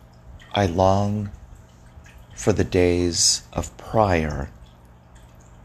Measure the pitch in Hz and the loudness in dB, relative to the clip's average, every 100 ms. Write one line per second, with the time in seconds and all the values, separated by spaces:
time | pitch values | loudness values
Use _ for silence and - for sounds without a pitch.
0 | - - - - - 104 98 85 95 98 | -20 -20 -20 -20 -6 -2 0 4 4 2
1 | 101 104 101 - - - - - - - | 0 -4 -6 -12 -20 -20 -20 -20 -20 -20
2 | - - - - - 90 90 95 90 87 | -20 -20 -20 -6 0 0 0 2 2 2
3 | 87 82 - - - - - - - 113 | 0 0 0 -2 -6 -8 -8 -10 -4 0
4 | 104 87 78 71 69 - - - - - | 2 2 0 -4 -10 -14 -20 -20 -20 -20
5 | - - - - - - | -20 -20 -20 -20 -20 -20